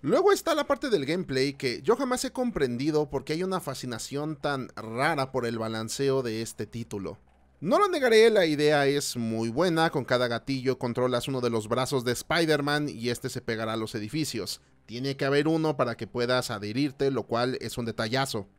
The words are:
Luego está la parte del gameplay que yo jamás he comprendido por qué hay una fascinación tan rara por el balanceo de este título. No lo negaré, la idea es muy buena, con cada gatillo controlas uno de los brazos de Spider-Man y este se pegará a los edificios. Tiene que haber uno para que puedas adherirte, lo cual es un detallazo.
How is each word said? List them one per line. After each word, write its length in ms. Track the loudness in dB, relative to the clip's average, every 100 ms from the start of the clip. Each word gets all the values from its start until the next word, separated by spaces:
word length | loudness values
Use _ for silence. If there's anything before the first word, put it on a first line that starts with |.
Luego 300 | 2 4 6
está 220 | 4 2
la 120 | 0 0
parte 220 | -2 0
del 160 | 0
gameplay 480 | 0 -2 -2 0 0
que 300 | 0 -4 -4
yo 120 | 0
jamás 300 | 2 2 -2
he 80 | -4
comprendido 760 | -4 -4 0 0 0 0 0 0
por 120 | -4
qué 120 | -4
hay 80 | -4
una 180 | -2 -4
fascinación 760 | -4 -8 -8 -8 -8 -6 -6 -4
tan 320 | -4 -4 -6
rara 560 | -10 -10 -2 0 0 -2
por 140 | -2
el 140 | -2 -2
balanceo 640 | -4 -4 -6 -2 2 2
de 180 | 0 -4
este 260 | -6 -8 -8
título. 520 | -8 -8 -8 -8 -10 _ _ _ _
No 180 | 0 4
lo 80 | 4
negaré, 440 | 2 4 8 8
la 160 | 8 4
idea 400 | 4 4 6 4
es 320 | 2 -2 -4
muy 320 | -2 -2 -2
buena, 400 | 0 2 2 2
con 160 | 0 0
cada 200 | 0 2
gatillo 520 | -2 -4 -2 0 0
controlas 500 | -2 0 2 0 -2
uno 140 | -2
de 80 | 0
los 180 | 0 0
brazos 380 | -2 0 0 0
de 60 |
Spider-Man 760 | -4 0 0 2 2 2 0 -2
y 220 | -4 -4
este 180 | -4 -4
se 140 | -8
pegará 320 | -6 -4 -2
a 20 | -4
los 180 | -4
edificios. 680 | -6 -6 -4 -4 -4 -6 -8 _ _ _
Tiene 320 | -6 -6 -2
que 80 | 2
haber 200 | 2 4
uno 300 | 2 2 0
para 220 | -2 -2
que 80 | -6
puedas 440 | -2 2 2 0
adherirte, 600 | -6 -4 -2 -2 0 0
lo 140 | 0
cual 340 | -2 0 0 -2
es 160 | -6 -6
un 80 |
detallazo. 640 | -6 -4 -2 0 -2 -4 -8